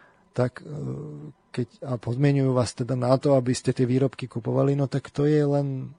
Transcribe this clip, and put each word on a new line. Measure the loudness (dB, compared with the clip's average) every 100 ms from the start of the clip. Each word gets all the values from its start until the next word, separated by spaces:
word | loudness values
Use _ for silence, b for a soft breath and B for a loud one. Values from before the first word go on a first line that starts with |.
| b b b
tak, | -2 -2 -4
e, | -14 -10 -8 -10 -12 -14 -16 -20 _
keď, | -8 -8 -8
a | -8 -6
podmienujú | -4 0 2 4 2
vás | 2 0
teda | -2 -4
na | 0 2 2
to, | 4
aby | 4 2
ste | 0 0
tie | 0
výrobky | 2 2 0 -2 -10
kupovali, | -8 -2 0 2
no | 2
tak | 0 -2 -6
to | -2
je | 2 4
len, | 2 0 -2 -4 -10